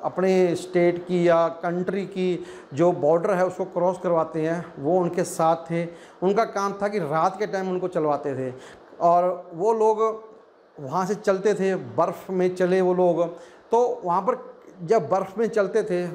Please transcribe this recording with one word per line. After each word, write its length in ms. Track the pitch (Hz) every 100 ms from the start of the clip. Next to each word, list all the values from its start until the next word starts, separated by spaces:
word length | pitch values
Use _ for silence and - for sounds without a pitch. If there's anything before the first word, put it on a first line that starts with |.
अपने 520 | 147 - 190 190 180 165
state 520 | - 180 175 175 175
की 200 | 180 175
या 200 | 165 165
country 580 | 165 180 175 180 190 185
की 380 | 185 185 170 - - -
जो 180 | 131 175
border 420 | 165 143 170 165
है 120 | 180 185
उसको 200 | 180 190
cross 340 | 180 175 180
करवाते 380 | 190 170 160 165
हैं, 320 | 156 170 175 -
वो 200 | 143 185
उनके 240 | 175 -
साथ 320 | 170 - 160 165
थे। 300 | 165 170 170 - - -
उनका 200 | 180 202
काम 300 | 214 202 196
था 140 | 196 202
कि 120 | 208
रात 400 | 156 160 175 190
के 80 | 202
time 220 | 190 190
उनको 180 | 180 180
चलवाते 480 | 175 156 143 143 131
थे 180 | 131 123 - - - -
और 500 | 170 175 180 180 -
वो 200 | 165 202
लोग 560 | 226 220 214 220 220 - - - _ _ -
वहाँ 260 | 139 165 185
से 100 | 208
चलते 380 | - 190 208
थे, 220 | 185 190 185
बर्फ़ 560 | 131 113 175 180 -
में 240 | 190 185 185
चले 260 | 180 190
वो 120 | 180
लोग। 340 | 180 180 170 170 - - - -
तो 300 | 226 247 - 175
वहाँ 160 | 175
पर 340 | 196 247 - - - -
जब 260 | 165 226 151
बर्फ़ 300 | 185 190 208
में 80 | 226
चलते 360 | 220 190 208
थे 280 | 202 180 151